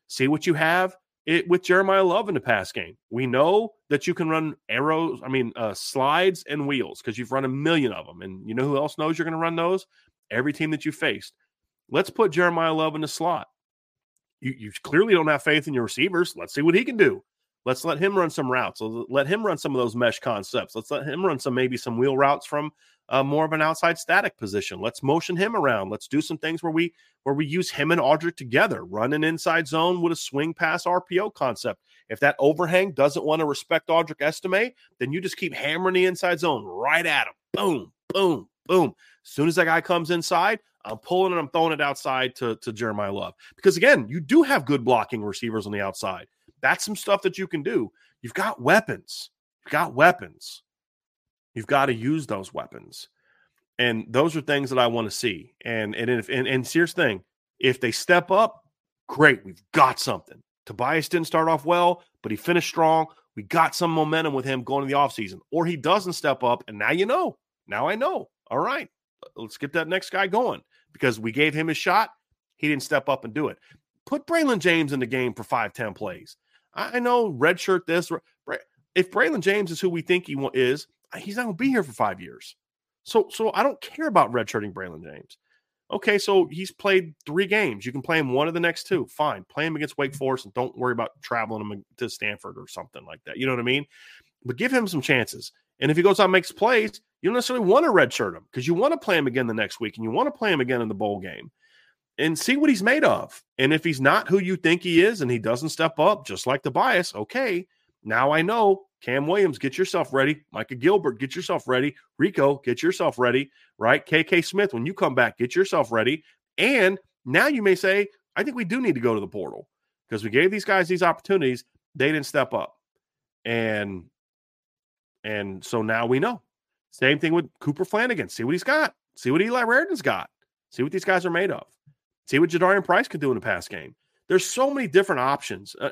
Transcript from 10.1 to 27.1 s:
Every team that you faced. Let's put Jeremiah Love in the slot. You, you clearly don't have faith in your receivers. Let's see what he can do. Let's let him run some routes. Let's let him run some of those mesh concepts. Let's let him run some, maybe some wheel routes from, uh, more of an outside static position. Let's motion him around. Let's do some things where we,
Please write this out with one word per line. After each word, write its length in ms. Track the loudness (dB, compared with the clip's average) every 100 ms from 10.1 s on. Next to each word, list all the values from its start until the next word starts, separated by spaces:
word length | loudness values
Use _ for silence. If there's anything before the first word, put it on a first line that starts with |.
| _ _
Every 220 | -2 -2
team 180 | -2 -4
that 140 | -4 -6
you 60 |
faced. 420 | -2 -2 -2 -10 _ _ _ _ _ _
Let's 180 | -2 -2
put 220 | 0 0
Jeremiah 420 | 4 2 2 0
Love 220 | 0 -2 -2
in 60 |
the 60 | -6
slot. 420 | -4 -2 -4 -6 _ _ _ _ _ _ _ _ _
You, 140 | -10 -10
you 140 | -12 -14
clearly 320 | 0 2 4
don't 140 | 4 2
have 160 | 0
faith 240 | 2 0 0
in 80 | -4
your 80 |
receivers. 520 | -4 -2 0 0 -2 -6
Let's 180 | -8
see 80 | 0
what 120 | 2
he 120 | 2 0
can 120 | 2
do. 260 | 2 2 -8 _ _ _ -4
Let's 180 | -4
let 160 | -4 0
him 180 | 0 2
run 120 | 0
some 200 | -2 -2
routes. 300 | 0 -2 -4
Let's 280 | -8 -8 -2
let 180 | -2 0
him 180 | 0 -2
run 120 | -2
some 180 | -2 -2
of 40 |
those 160 | -2 0
mesh 260 | 0 0
concepts. 540 | -4 -4 -4 -6 -6 -10
Let's 140 | -8
let 160 | -6 -6
him 180 | -2
run 140 | -2 -2
some, 160 | -2
maybe 220 | 0 -2 -2
some 220 | -6 0
wheel 200 | 0 4
routes 300 | 2 2 -4
from, 240 | -6 -6 -10 _ _ -2
uh, 120 | 0
more 220 | 2 0
of 80 | 0
an 100 | 0
outside 360 | 0 0 0 -2
static 400 | 0 0 0 -4
position. 420 | -4 -4 -4 -6
Let's 240 | -8 -4
motion 320 | 0 0 0 -2
him 220 | -2 0
around. 320 | 2 0 -2
Let's 180 | -8 -4
do 140 | -4
some 160 | -4 -6
things 260 | -6 -4
where 80 | -2
we, 220 | -2 -2 -6 _